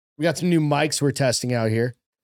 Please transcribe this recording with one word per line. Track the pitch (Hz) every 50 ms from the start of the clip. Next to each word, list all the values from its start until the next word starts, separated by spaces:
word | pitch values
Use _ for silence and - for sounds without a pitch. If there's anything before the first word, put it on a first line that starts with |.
| _ _ _ -
We | 151
got | 170 151 -
some | 180 180
new | 170 160
mics | 151 147 143 143 156 151 - -
we're | 143 139
testing | - - 139 127 113 - - 123 123
out | 117 113 110
here. | 110 113 120 123 - _ _ _ _ _